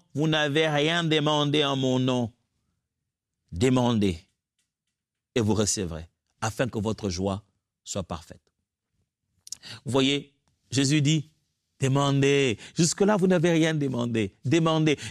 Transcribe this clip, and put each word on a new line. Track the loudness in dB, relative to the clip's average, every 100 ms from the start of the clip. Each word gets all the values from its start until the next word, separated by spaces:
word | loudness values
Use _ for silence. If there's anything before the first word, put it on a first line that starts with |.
| _
vous | -4 -2
n'avez | 0 0 0 0
rien | 0 0 0
demandé | 0 0 2 0 0 0
en | 0 0
mon | 0 0
nom. | 0 -2 -4 -8 _ _ _ _ _ _ _ _ _ _ _
Demandez | -2 2 2 2 2 0 -2 -10 _ _ _ _ _ _ _ _ _ _
et | -2
vous | 0
recevrez, | 0 0 -2 -6 -8 -14 _ _ _
afin | -6 -4 -4
que | -4
votre | -4 -4 -6
joie | -4 -4 -6 -10 _ _ _
soit | -12 -10
parfaite. | -10 -12 -16 -20 _ _ _ _ _ _ _ _ _ _ -20 -18 -18 -14
Vous | -4
voyez, | 0 2 0 -6 _ _ _ _
Jésus | 0 2 2
dit, | 2 0 -2 _ _ _ _ _
demandez. | -2 2 2 2 4 4 2 -2 -4 -2
Jusque-là, | 0 2 2 2
vous | 2
n'avez | 2 2
rien | 2 2
demandé. | 0 -2 -2 -2 -2 -2 -4
Demandez. | -2 0 2 2 2 0 -2